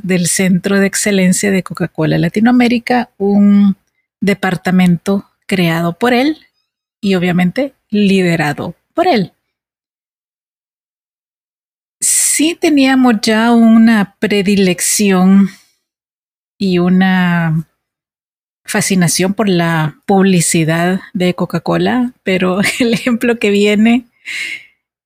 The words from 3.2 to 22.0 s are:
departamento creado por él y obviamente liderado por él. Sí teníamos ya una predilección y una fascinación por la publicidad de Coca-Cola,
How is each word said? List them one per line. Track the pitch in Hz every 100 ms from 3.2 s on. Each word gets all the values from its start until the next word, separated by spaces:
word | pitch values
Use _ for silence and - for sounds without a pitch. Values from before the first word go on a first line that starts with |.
| 196 202 202 202 202 190 _ _ _ _
departamento | 196 202 190 180 190 185 180 170 - 202 - _ -
creado | 190 170 165 170
por | 170 240
él | 240 285 311 _ _ _ _ _ _
y | 202 185
obviamente | 180 175 180 254 277 - _
liderado | 208 202 190 180 165 147 139 127 - _
por | - 349
él. | 247 175 _ _ _ _ _ _ _ _ _ _ _ _ _ _ _ _ _ _ _ _ _ _ _ _ _ _ _
Sí | - - - - 311 339
teníamos | 339 294 262 262 254 214
ya | 233 220 233
una | 233 226 226 226 226 190 _
predilección | 214 208 190 202 190 175 - - 202 185 185 196 190 - _ _ _ _ _ _ _ _ _ -
y | 196 175
una | 180 185 190 185 180 175 165 160 160 _ _ _ _ _ _ _ _ _ -
fascinación | 208 - 185 170 - 185
por | 196 208
la | 175 170 165 151 - -
publicidad | 196 196 180 160 175 160 165 175 185 -
de | 185 180
Coca-Cola, | 175 180 165 - 170 175 247